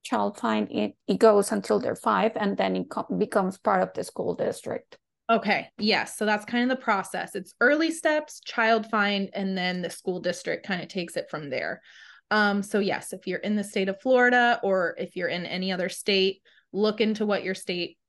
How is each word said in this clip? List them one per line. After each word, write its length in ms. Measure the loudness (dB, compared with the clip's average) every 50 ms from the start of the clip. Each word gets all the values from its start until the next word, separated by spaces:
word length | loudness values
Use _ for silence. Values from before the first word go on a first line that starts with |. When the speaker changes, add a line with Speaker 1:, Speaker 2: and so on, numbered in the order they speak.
Speaker 1:
Child 360 | -4 -2 -2 0 0 -2 -4 -4
Find, 340 | -2 -2 0 0 -2 -2
it, 220 | -2 -4 -4 -4 -6 _ _
it 120 | -4 2 6
goes 340 | 8 8 8 8 4 2
until 260 | -2 -4 0 0 0 0
they're 160 | 2 -2 -4
five, 380 | -2 0 2 2 4 2 2 0
and 220 | 0 -2 -2 0
then 180 | 0 0 0 0
it 140 | -2 -4 -4
co-, 260 | -6 -8 -6 -4 -2 -2
becomes 400 | -2 0 0 0 0 0 -4 -2
part 240 | _ 2 2 2
of 100 | 2 0
the 100 | -2 -8
school 320 | -10 -8 -8 -6 -4 -4 -2
district. 640 | -2 -2 -4 -4 -6 -8 -8 -8 -8 _ _ -20 _ _ _ _ _ _ 0
Speaker 2:
Okay, 380 | 0 2 2 0 0 0 -2 -8 _ -2
yes. 380 | 0 2 2 2 0 -4 -6
So 80 | -4 0
that's 220 | 0 0 0 -2
kind 180 | -4 -2 0 0
of 120 | 0 0
the 60 | -2
process. 540 | 0 0 0 0 0 -4 -6 -8 -8 -6 -8
It's 180 | -12 -12 -12 -2 _
Early 320 | 4 4 4 4 2 0
Steps, 480 | -2 0 0 0 0 0 -2 -4 -16 -16
Child 460 | -14 -6 -2 0 4 4 4 2 2
Find, 440 | 0 0 2 2 2 2 0 -2 -4
and 240 | -4 -4 -4 -2 -2
then 260 | -2 -2 -2 -2 -4
the 80 | -6 -6
school 280 | -8 -6 _ -6 -6 -2
district 480 | -2 -4 -4 -4 -4 -6 -6 -6 -4
kind 160 | -6 -6 -6
of 60 | -6 -6
takes 280 | -6 -6 -6 -4 -6
it 140 | -8 -8 -6
from 200 | -8 -8 -8 -6
there. 320 | -6 -4 -4 -4 -6 -8 _ -20 -20 -20 -20 -20 -20 -20 _ _
Um, 300 | 2 2 4 4 2 0
so 180 | -2 0 0 0
yes, 320 | 0 0 -2 -4 -6 -10
if 140 | -12 -10 -8
you're 120 | -6 -6 -4
in 160 | -2 -2 -2
the 80 | -2
state 260 | -2 -2 -2 -2 -2 -2
of 120 | -4 -4
Florida 580 | 2 4 6 6 6 6 6 6 4 4 2 2 2
or 320 | 2 2 2 2 -2 -2 -6
if 160 | -10 -8 _
you're 140 | -6 -4 -4
in 180 | -4 -4 -6
any 240 | -6 -6 -4 -2 -2
other 180 | -2 -2 -4 -4
state, 540 | -6 -4 -2 2 4 4 4 2 0 _ _ _ _ _ _ _
look 280 | -2 0 0 0 2 2
into 260 | 0 0 2 0 0
what 180 | 0 0 0 0
your 100 | -4 -6
state 440 | -6 -6 -6 -4 -4 -6 -8 -8 _ _